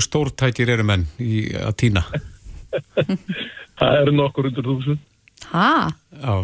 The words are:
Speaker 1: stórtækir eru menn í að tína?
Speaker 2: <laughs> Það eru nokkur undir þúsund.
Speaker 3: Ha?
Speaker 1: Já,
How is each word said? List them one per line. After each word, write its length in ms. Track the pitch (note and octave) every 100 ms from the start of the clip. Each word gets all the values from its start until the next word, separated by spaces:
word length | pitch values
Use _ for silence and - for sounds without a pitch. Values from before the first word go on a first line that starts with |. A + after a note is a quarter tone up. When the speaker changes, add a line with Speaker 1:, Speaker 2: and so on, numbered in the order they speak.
Speaker 1:
stórtækir 640 | - D3+ C#3+ - C3 A#2+ A#2+
eru 140 | A#2 G#2+
menn 220 | G2 E2 -
í 320 | A#2+ A2 - -
að 160 | G#2 G#2
tína? 260 | A#2+ G2 - D3+ - - - - - F#3+ -
Speaker 2:
<laughs> 920 | - - F#3+ - F3+ - - - -
Það 220 | B2+ C#3+
eru 120 | C#3+
nokkur 360 | D3 C#3 C#3+ C3+
undir 160 | B2+ B2+
þúsund. 320 | C3+ C3 D3 - _ _ - -
Speaker 3:
Ha? 240 | E3+ A3 D#4+ E3 D#3 _
Speaker 1:
Já, 240 | - C3+ G2